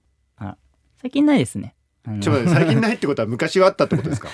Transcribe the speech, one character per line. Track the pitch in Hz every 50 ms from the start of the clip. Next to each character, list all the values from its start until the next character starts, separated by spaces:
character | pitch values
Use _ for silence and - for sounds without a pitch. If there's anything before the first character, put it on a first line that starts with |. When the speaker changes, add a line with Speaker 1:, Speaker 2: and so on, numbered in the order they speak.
| _ _ _ _ _ _ _
Speaker 1:
あ、 | - 107 98 - _ _ _ _ _ _ _ _ _
最 | - 247
近 | - 277 302
な | 302 285
い |
で | 202 123
す | - - 101
ね。 | - - _ _ _ _ _ _ -
あ | 117
の、 | 107 104
Speaker 2:
ち | 98 -
ょ | -
っ | 131
と | 120
待 | 175
っ | -
て、 | 131 -
最 | 160 139
近 | -
な | 226 214
い | 233
っ |
て | - 175
こ | 143 139
と | -
は | 110
昔 | 107 120 110 160 160 - 190
は | 185
あ | 190
っ | -
た | - 143
っ |
て | - -
こ | 127
と | 120 -
で | 143
す | 110
か？ | - -